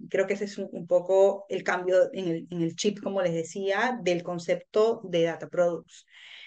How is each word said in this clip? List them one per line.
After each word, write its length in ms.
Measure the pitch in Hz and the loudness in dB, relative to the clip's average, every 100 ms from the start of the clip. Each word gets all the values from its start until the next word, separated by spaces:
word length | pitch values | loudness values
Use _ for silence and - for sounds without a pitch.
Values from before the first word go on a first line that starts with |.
| - | -4
creo 160 | 190 190 | 0 0
que 80 | 202 | -2
ese 100 | 202 | -6
es 120 | - | -8
un, 120 | 190 | -10
un 160 | 185 170 | -8 0
poco 580 | 180 180 190 196 196 - | 0 4 6 6 4 -4
el 140 | 185 | -6
cambio 460 | 185 180 180 185 175 | -2 -2 2 4 2
en 140 | 190 180 | 0 -4
el, 200 | 165 - | -4 -6
en 120 | 175 | -4
el 140 | 165 170 | -4 -2
chip, 260 | 208 202 | -2 -2
como 200 | 196 196 | -4 -2
les 120 | 175 | -2
decía, 680 | 165 165 202 196 196 247 233 | -2 -6 -4 -2 0 0 -2
del 200 | 175 170 | -2 -2
concepto 760 | 175 175 175 175 - 214 226 226 | -2 -6 -2 -4 0 2 2 0
de 200 | 185 170 | -2 0
data 260 | 165 160 151 | 0 -2 -4
products. 560 | 170 175 165 - - _ - - - | 2 2 0 -10 -20 _ -20 -20 -20